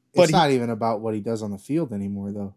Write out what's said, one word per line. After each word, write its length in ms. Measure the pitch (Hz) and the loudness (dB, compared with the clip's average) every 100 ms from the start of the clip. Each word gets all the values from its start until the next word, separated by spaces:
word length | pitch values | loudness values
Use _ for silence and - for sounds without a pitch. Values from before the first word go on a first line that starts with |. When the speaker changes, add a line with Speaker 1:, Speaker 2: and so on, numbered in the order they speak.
| _ | _
Speaker 1:
But 80 | - | 4
Speaker 2:
it's 80 | 170 | 6
Speaker 1:
he 20 | 180 | 6
Speaker 2:
not 140 | 151 | 4
even 200 | 131 120 | 4 0
about 300 | 110 113 110 | -2 -2 -2
what 140 | 113 | -2
he 60 | 110 | -4
does 220 | 107 113 | -4 -4
on 80 | 107 | -4
the 60 | 98 | -8
field 340 | - 151 147 | -4 -4 -2
anymore, 400 | 104 98 101 101 | -4 -6 -6 -6
though, 220 | 104 98 | -8 -10